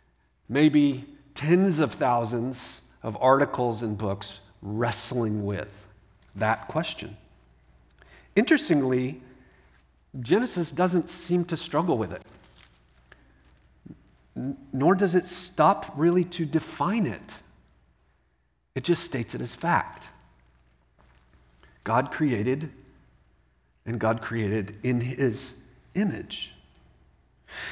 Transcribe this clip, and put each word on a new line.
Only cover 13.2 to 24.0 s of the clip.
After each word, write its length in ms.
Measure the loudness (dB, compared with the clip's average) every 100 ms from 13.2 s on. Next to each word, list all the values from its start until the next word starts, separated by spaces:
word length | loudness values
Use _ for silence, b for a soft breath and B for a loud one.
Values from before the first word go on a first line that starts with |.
| b b b b _ _ -20 -20 _ _ _ -10
n-, 200 | -8 -8 -8
nor 240 | 0 2 4
does 180 | 4
it 120 | 2 0
stop 640 | -6 -6 2 4 4 -2 0
really 280 | 2 4
to 200 | 0 -2
define 640 | -2 -2 -2 -4 -2 0 -2
it. 320 | -4 -12 -20 -20 _ _ _ _ _ _ _ _ _ _ _ _
It 80 | -8
just 220 | 0 0
states 300 | 0 -6 -6
it 60 | -6
as 140 | -8
fact. 540 | -6 0 0 0 -10 -20 -20 _ _ _ _ _ _ _ _ _ _ _ _ _ _ b b
God 260 | 0 0 0
created, 600 | 0 0 2 0 -2 -4 -12 -20 -20 _ _ _ _ _ _ _ _ -8
and 140 | -2